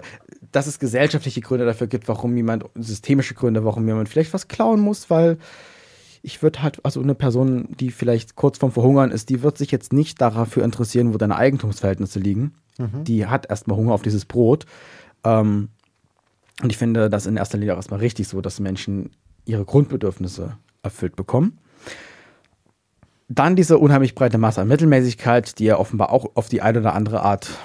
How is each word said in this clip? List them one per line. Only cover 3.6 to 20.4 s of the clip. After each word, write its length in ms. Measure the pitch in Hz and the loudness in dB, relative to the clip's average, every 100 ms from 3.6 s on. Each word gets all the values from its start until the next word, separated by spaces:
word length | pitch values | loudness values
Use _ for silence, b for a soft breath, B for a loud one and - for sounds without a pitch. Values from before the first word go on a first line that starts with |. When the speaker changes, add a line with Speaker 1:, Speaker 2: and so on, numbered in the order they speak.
Speaker 1:
warum 220 | 110 113 110 | 0 -2 -2
jemand 220 | 110 107 | -2 -2
vielleicht 260 | 156 160 | -2 -2
was 140 | 190 - | -4 -8
klauen 320 | - 226 214 | -2 2 2
muss, 280 | 202 208 - | 0 -2 0
weil 300 | 165 170 165 B B B B B B B B | 2 2 0 B B B B B B B B
ich 200 | - - | -18 -2
würd 200 | 156 143 | -2 0
halt, 220 | 147 - | -4 -2
also 160 | 135 139 | -4 -2
eine 140 | 135 | -2
Person, 540 | 135 135 120 131 127 - - | 0 0 2 2 0 -4 -6
die 120 | 127 | -6
vielleicht 420 | - 120 117 - | -4 0 0 -2
kurz 240 | - 143 - | 0 0 2
vorm 140 | 131 | -2
Verhungern 400 | 123 123 139 131 | 4 4 6 4
ist, 160 | 110 - | 0 -4
die 140 | 131 | -2
wird 140 | 143 - | 0 -2
sich 140 | 143 | -2
jetzt 220 | 127 - | -4 0
nicht 280 | 135 156 - | 0 0 0
dafür 440 | 120 110 113 127 | 0 2 -2 0
interessieren, 500 | 117 - 117 123 120 | -2 -2 -2 0 0
wo 40 | 107 | 2
deine 180 | 107 82 | 0 2
Eigentumsverhältnisse 840 | 131 139 110 95 98 92 98 101 | 2 0 -4 -2 -2 -2 -4 -4
liegen. 360 | 98 98 147 - _ - | -4 -2 -4 -8 _ -10
Speaker 2:
Mhm. 260 | 117 131 | -8 -6
Speaker 1:
Die 220 | 160 113 104 | -4 -2 0
hat 240 | 135 - | -2 -4
erstmal 260 | 104 - 101 | -8 -4 -2
Hunger 160 | 113 | 0
auf 80 | 104 | 0
dieses 220 | 107 104 | -2 -4
Brot. 420 | - 120 117 151 - B B B B B | -2 0 2 2 -2 B B B B B
Ähm, 460 | 113 110 107 104 107 _ _ _ _ _ _ _ _ - | 0 2 2 -2 -6 _ _ _ _ _ _ _ _ -6
und 100 | 123 | -6
ich 60 | 107 | -2
finde 320 | 117 113 107 | -2 0 0
das 180 | 101 101 | 0 -2
in 100 | 107 | -4
erster 200 | 101 107 | -2 -4
Linie 180 | 104 | -2
auch 40 | 90 | -4
erstmal 220 | - 101 | -6 -4
richtig 260 | 117 - 101 | -4 -4 -8
so, 120 | 95 | -6
dass 180 | 98 - | -8 -6
Menschen 500 | 98 95 - 98 - _ _ _ | -6 -6 -6 -6 -8 _ _ _
ihre 200 | - 110 | -6 -4
Grundbedürfnisse 920 | 98 139 147 139 104 - 92 92 | 2 2 2 -2 -4 -4 -8 -10